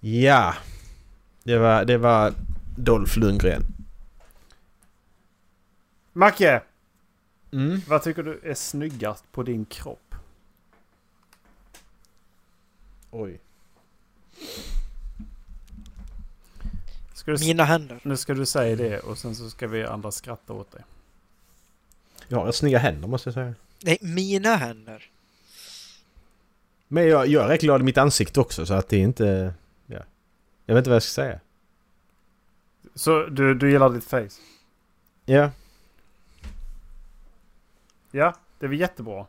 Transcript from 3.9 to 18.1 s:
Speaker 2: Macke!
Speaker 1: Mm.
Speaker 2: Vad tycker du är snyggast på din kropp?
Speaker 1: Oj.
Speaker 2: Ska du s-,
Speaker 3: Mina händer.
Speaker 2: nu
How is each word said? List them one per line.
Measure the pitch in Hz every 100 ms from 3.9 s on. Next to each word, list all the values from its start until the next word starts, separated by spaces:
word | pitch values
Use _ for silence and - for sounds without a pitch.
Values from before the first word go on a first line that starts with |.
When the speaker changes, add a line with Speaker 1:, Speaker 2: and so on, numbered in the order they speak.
| - - - - - _ - _ _ _ _ _ _ _ _ _ _ _ _ _ _ _
Speaker 2:
Macke! | 170 196 202 185 123 - _ _ _ _ _ _ _ _
Speaker 1:
Mm. | 135 139 190 170
Speaker 2:
Vad | 151
tycker | 160 160
du | 156 156
är | 160
snyggast | 139 - 143 151 131 107 104 _
på | -
din | 123 117
kropp? | 107 - - - _ - - _ _ _ _ _ _ _ _ _ _ _ _ _ _ - _ _ _ _ _ _ _ _ _ _ _ - _
Speaker 1:
Oj. | 113 104 87 _ _ _ _ _ _ _ _ _ _ 311 466 - - - - - - 208 - - - - - - - - - - - _ - - - - - -
Speaker 2:
Ska | - -
du |
s-, | 147
Speaker 3:
Mina | 156 165
händer. | 147 165 147 120
Speaker 2:
nu | 143